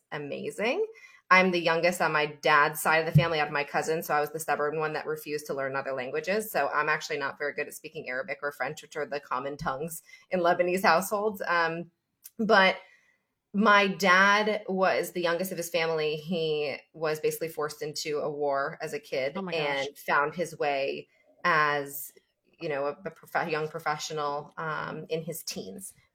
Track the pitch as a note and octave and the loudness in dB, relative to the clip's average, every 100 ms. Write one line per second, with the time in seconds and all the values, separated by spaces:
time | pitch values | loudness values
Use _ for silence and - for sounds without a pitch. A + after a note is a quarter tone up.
0 | _ D3+ C#3+ C3+ C3+ D3 A3 F4+ A4 - | _ -10 -8 -8 -8 -4 -2 -2 -4 -8
1 | - - _ F#3 F#3 F3 E3 E3 F3 F#3 | -20 -20 _ 6 6 4 2 4 2 2
2 | E3 D#3 D3+ D3 D#3+ D3+ D3+ D#3 F3+ D#3 | 2 2 0 0 4 6 6 2 2 2
3 | D#3+ E3 E3+ D#3 D3 D3 C#3+ E3 D3+ E3 | 4 4 4 2 0 -2 -2 -2 -2 -2
4 | E3+ D3 D3+ D#3+ D#3 D3 D3 D#3 D#3 D3+ | 0 -2 -2 -4 -4 -2 -2 -2 -4 -4
5 | - D#3 D3+ D3 D3+ C#3 C3+ C3+ C3 C3+ | -6 -8 -6 -8 -6 -4 -4 -4 -4 -6
6 | B2+ D3+ E3 G#3 G#3+ E3 C#3+ C#3+ D3+ D#3 | -4 -4 -2 -2 -2 -2 0 0 0 0
7 | - D3 C3+ - D3 D#3 C3+ - D3+ D#3 | -2 -4 -4 -4 -6 -4 -8 -10 -14 -12
8 | B2 B2+ C3+ C#3+ C#3+ - C3+ D3 D3 D#3 | -8 -8 -6 -6 -8 -4 -6 -8 -12 -8
9 | C#3+ C#3+ - B2+ C#3 D3 D#3 C3+ E3 - | -6 -6 -6 -6 -6 -6 -6 -4 -6 -10
10 | - - _ F#3 F3 F3 F3+ F#3 G3 E3 | -16 -20 _ 0 2 4 2 2 4 4
11 | G3 G#3 G#3+ G3+ - F3 E3 E3 E3+ _ | 2 -2 -2 -2 -2 0 0 -2 -8 _
12 | _ _ - - G#3+ G3+ F#3+ - - _ | _ _ -18 -4 4 6 6 2 -8 _
13 | _ _ _ _ _ G3 G#3+ G3+ G3 E3 | _ _ _ _ _ 2 6 6 6 2
14 | G3 F3+ G3+ G#3 G#3+ G#3 - F#3+ F#3 B2+ | 6 8 8 6 2 -2 -2 2 4 2
15 | E3+ F3+ E3+ E3+ F#3+ E3 E3 E3+ E3 D#3+ | 0 -2 0 0 -2 -6 -4 -2 0 0
16 | D3+ D#3 D3+ F3 D#3+ D3+ D3 - - D#3 | -2 -4 -4 -2 0 -2 -2 -6 -12 -6
17 | D#3 D#3 D3+ D#3 D#3+ D#3+ D3+ - D3+ D3 | -4 0 -2 -2 -6 -4 -6 -6 -8 -6
18 | D#3+ D3 E3 D3 C#3+ C#3 D3 E3+ D#3 D3 | -4 -4 -4 -2 0 0 -2 -6 -8 -8
19 | - C#3+ C3+ F#3 F#3 E3 D3 C#3 C#3 - | -6 -4 -2 -4 -4 -2 -2 -2 -4 -6
20 | - D3+ D3 D#3+ D#3 D#3 D3+ C#3 C#3 D3 | 0 2 2 -2 -6 -2 0 0 -2 -6
21 | - _ _ _ F3+ D#3 D3+ D3 C#3+ C#3 | -12 _ _ _ 2 4 4 2 -4 -10
22 | - - _ _ _ _ E3 C#3 C#3+ - | -14 -18 _ _ _ _ -6 -2 -4 -6
23 | D#3+ - - D3 E3 D3+ D#3 D#3+ D#3 D3+ | -10 -14 -6 -2 -2 -2 -4 -4 -4 -4
24 | - D#3 D3 D3 D3 - D#3+ D3+ - D#3 | -4 -4 -4 -4 -8 -8 -6 -4 -6 -8
25 | - D#3+ D#3+ D#3+ - F#3+ - G3 - - | -6 -6 -6 -10 -10 -10 -10 -14 -16 -20
26 | _ | _